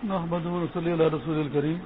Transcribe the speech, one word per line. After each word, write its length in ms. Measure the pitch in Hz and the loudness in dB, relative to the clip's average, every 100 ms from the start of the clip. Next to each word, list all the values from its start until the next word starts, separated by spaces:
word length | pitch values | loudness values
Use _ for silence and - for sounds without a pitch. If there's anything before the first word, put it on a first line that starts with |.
نحمده 460 | 214 190 170 175 165 | -2 -2 0 -2 -2
ونصلي 440 | 175 165 180 170 | -2 -2 -2 0
علی 120 | 170 160 | 4 4
رسول 340 | 156 135 156 | 2 -2 -2
الکریم۔ 380 | 147 147 147 170 | 0 0 0 -2